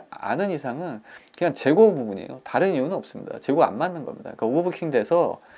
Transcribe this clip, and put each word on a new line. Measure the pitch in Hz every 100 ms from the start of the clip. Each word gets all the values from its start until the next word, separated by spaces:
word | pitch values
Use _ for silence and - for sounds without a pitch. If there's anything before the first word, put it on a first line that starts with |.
| -
않은 | - 98 127 202
이상은 | 165 131 127 175 110 - - - -
그냥 | 170
재고 | - 135 160 220
부분이에요. | 165 113 95 85 131
다른 | - 120 190
이유는 | 185 139
없습니다. | 180 - - - -
재고 | - 143
안 | 139 101
맞는 | 170 170 135
겁니다. | - - -
그러니까 | 113
오버부킹 | 139 180 170 165
돼서 | 135 - 170 135 - -